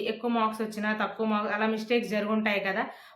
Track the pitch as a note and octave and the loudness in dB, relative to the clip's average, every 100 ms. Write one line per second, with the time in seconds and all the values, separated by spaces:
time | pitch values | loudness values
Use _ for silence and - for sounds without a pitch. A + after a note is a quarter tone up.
0 | A3 A3 A#3+ A#3 A3 A3 G#3+ G#3 G#3+ G#3+ | 0 -2 0 2 2 0 -4 -2 -2 0
1 | G3+ - A3 G#3 G#3 G#3 A3 A3 A3 A#3+ | -2 0 0 2 0 0 2 0 2 0
2 | G3 G#3 G#3 A3 G#3+ G3+ F#3+ F#3+ C4 - | 2 0 0 2 2 0 0 0 -2 -8
3 | - | -20